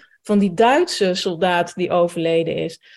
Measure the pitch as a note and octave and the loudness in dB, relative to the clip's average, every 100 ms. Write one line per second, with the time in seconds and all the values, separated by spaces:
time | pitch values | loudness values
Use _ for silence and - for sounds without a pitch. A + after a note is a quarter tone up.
0 | _ _ - G3+ G3 E3+ A3+ C#4+ F4 - | _ _ -2 2 2 2 4 4 2 0
1 | F#3+ F3+ G3 E3 F#3 F3 E3+ - F3+ F3+ | -2 0 -4 -2 0 0 -2 -4 -2 0
2 | F3 F3 E3 E3 D#3+ D#3 D#3+ - _ | 0 0 -2 0 -2 -4 -6 -10 _